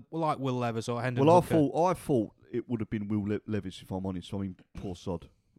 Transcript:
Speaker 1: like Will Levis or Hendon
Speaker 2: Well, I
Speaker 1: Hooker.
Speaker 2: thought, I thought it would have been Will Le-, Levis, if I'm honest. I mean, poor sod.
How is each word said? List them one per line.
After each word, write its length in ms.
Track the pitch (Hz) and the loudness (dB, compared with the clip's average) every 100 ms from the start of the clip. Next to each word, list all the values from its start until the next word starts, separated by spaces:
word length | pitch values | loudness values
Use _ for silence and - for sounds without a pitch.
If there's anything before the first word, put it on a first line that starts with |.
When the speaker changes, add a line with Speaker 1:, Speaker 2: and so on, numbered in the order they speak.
| - | -8
Speaker 1:
like 280 | 160 156 147 | -4 -2 -2
Will 160 | 135 127 | -2 -2
Levis 280 | 120 113 113 | -2 -4 -4
or 140 | 120 | -4
Hendon 240 | 127 123 | -2 4
Speaker 2:
Well, 100 | 143 175 | 8 8
I 40 | |
Speaker 1:
Hooker. 140 | 165 | 6
Speaker 2:
thought, 360 | 165 139 147 175 | 4 4 2 0
I 40 | |
thought 360 | 175 - 135 104 _ 62 | 0 0 0 0 _ -8
it 160 | 117 - | -6 -4
would 120 | 120 | -4
have 100 | 107 | -4
been 180 | 110 104 | -6 -2
Will 160 | 107 101 | -2 -2
Le-, 140 | 104 - | -4 -4
Levis, 340 | 104 92 - | -6 -6 -12
if 100 | - | -8
I'm 140 | 95 | -6
honest. 300 | 95 92 - | -4 -6 -8
I 20 | 101 | -8
mean, 200 | 98 90 _ - | -8 -10 _ -12
poor 180 | 107 | -10
sod. 340 | 90 - 85 - _ _ | -10 -8 -8 -10 _ _